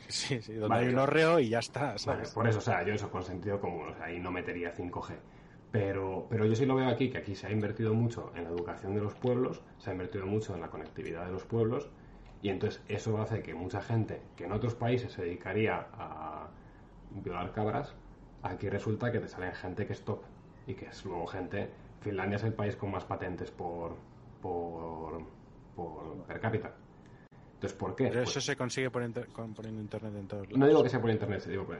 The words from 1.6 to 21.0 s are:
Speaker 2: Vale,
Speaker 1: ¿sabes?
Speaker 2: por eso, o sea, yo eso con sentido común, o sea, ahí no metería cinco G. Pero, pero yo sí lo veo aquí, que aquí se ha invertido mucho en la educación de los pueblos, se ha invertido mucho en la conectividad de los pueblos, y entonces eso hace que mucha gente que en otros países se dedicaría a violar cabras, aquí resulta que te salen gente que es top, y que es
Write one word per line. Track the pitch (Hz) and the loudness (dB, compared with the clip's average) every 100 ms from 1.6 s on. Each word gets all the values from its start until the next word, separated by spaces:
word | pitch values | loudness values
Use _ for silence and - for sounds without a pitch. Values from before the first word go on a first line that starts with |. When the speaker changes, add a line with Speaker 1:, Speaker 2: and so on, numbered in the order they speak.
| - 123 143 | 0 -2 -2
Speaker 2:
Vale, | 107 | -2
Speaker 1:
¿sabes? | - 104 110 | -2 -2 -2
Speaker 2:
por | - 113 | 2 4
eso, | 107 | 4
o | |
sea, | 120 92 | 4 2
yo | 92 104 | 2 0
eso | 98 | -2
con | 92 | -4
sentido | 87 87 98 101 | -4 -4 -2 0
común, | 90 82 76 | 0 -4 -6
o | - | -6
sea, | 80 | -6
ahí | 87 | -4
no | 90 | -2
metería | 90 87 87 87 | -2 -2 -4 -4
cinco | - 87 87 | -4 -6 -6
G. | - 87 - - - - - | -6 -10 -12 -20 -20 -20 -2
Pero, | 113 98 98 95 92 - | 0 2 0 0 -2 -2
pero | 110 107 | 4 4
yo | 110 | 6
sí | 131 | 6
lo | 131 | 6
veo | 131 | 4
aquí, | - 131 | 4 2
que | - | 0
aquí | - 95 | -6 -6
se | 98 | 0
ha | |
invertido | 107 104 104 110 | 0 2 2 4
mucho | 113 117 - - 85 | 4 4 0 -6 -6
en | |
la | 82 | -4
educación | 87 87 - 98 104 | -2 -2 -4 -2 0
de | |
los | 104 | 0
pueblos, | - 123 123 131 165 - - | 0 2 2 2 -2 -10 -12
se | 98 | -6
ha | |
invertido | 92 87 98 95 | -4 -4 -4 0
mucho | 107 107 87 | 0 0 -4
en | |
la | 80 | -6
conectividad | 78 78 - 80 82 90 | -8 -10 -8 -6 -6 -4
de | |
los | 92 - | -6 -2
pueblos, | 113 110 131 - - - - - - | 2 4 2 -4 -12 -18 -18 -18 -4
y | 101 | -2
entonces | 92 104 - - | 2 0 -2 -6
eso | 104 113 107 | -4 0 0
hace | 107 104 | 0 -2
que | - | -4
mucha | 82 92 98 | -6 -4 -4
gente | - 113 92 82 - - | 0 2 2 -2 -10 -10
que | 87 | -4
en | |
otros | 104 120 - | 0 0 0
países | 120 123 104 | 2 2 0
se | - | -4
dedicaría | 87 87 95 104 107 87 - | -4 -4 -2 2 4 2 -2
a | - - 160 78 151 156 - - - - - - | -10 -10 -8 -8 -8 -10 -14 -18 -20 -20 -18 -12
violar | 98 90 87 92 | -8 -4 -4 -2
cabras, | - 107 120 135 - - - - - | 0 0 0 -2 -8 -18 -20 -20 -8
aquí | 101 92 98 | -6 -2 0
resulta | 98 110 101 120 | 0 0 0 2
que | 113 | 0
te | 85 | -2
salen | - 92 | -4 -6
gente | - 92 90 101 | -4 -6 -4 -2
que | |
es | 101 | -4
top, | - 101 - - - - - | -2 -4 -4 -18 -20 -16 -10
y | |
que | 95 104 | -10 -10
es | - | -10